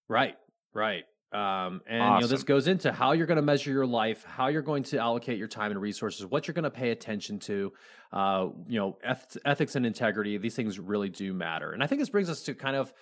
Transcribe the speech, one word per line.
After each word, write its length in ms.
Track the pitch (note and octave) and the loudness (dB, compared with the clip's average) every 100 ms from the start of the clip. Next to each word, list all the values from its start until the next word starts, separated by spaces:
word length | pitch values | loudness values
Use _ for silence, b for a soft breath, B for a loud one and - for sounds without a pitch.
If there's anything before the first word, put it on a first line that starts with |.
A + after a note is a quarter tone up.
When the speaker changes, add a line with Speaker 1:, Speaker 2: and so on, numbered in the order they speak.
| _ | _
Speaker 1:
Right, 300 | A2+ A2+ - _ _ _ G#2 | 2 2 -2 _ _ _ -2
right. 300 | G#2+ F2+ - _ _ | 0 0 -6 _ _
Um, 480 | G#2 G2+ F#2+ F#2 F2+ - | -2 0 0 -2 -6 -4
and, 160 | A2+ G#2+ G2 | 0 6 6
you 40 | |
know, 60 | A#2 | 6
this 60 | C3+ | 0
Speaker 2:
Awesome. 40 | C3+ | 4
Speaker 1:
goes 220 | C#3 C#3 | 4 4
into 240 | F#3 C#3 | 2 2
how 200 | G#2+ C3 | 2 4
you're 140 | D#3+ E3 | 4 4
gonna 140 | D#3+ | 4
measure 300 | D3 C#3+ C#3+ | 4 2 2
your 160 | C3+ C3 | 0 2
life, 360 | A#2+ A2 A2 - | 2 0 -2 -8
how 240 | - C3 | -2 0
you're 120 | D3+ | 0
going 220 | D3 D3 B2+ | 0 -2 0
to 140 | C#3 | 0
allocate 400 | A#2 A#2 B2 A2+ | 0 0 -2 -4
your 100 | A2 | -4
time 220 | A2+ G#2 | -4 -2
and 100 | G2+ | -2
resources, 460 | G#2 G2 A2 - F#2+ | -2 -4 -4 -6 -2
what 200 | C#3 D#3+ | -2 -2
you're 60 | |
gonna 180 | E3 D3+ | -2 -4
pay 200 | C3 B2 | -2 -2
attention 480 | A2+ - G#2+ - G#2 | -2 -4 -8 -6 -8
to, 320 | - G2+ G2 b b b b | -4 -4 -4 b b b b
uh, 360 | F#2+ G2 F#2+ F#2+ - E2+ | -2 2 2 0 -4 -4
you 100 | A2+ | -2
know, 200 | G2 F#2 | -2 -4
eth-, 360 | A#2+ B2+ - - C#3+ | -4 -6 -6 -6 0
ethics 280 | C#3+ D3+ C#3+ | 2 0 0
and 120 | A#2+ | -2
integrity, 500 | G#2+ A2+ G#2 G#2 G#2 | 0 0 0 -2 -2
these 180 | A2 A2 | -4 -4
things 240 | A2 G2 | -4 -4
really 300 | F#2 G#2 G2 | -2 -2 -2
do 240 | - G2 | -4 -4
matter. 400 | F#2 E2 D#2+ D#2 | -4 -2 -4 -6
And 100 | E2+ | -2
I 40 | C#3+ | 0
think 160 | C#4+ | 0
this 80 | C#4 | 0
brings 180 | G3+ F3+ | 0 0
us 140 | D3+ | -4
to 120 | - C3 | -6 -6
kind 220 | C3+ C3+ | -2 -2
of 160 | C3+ b | -2 b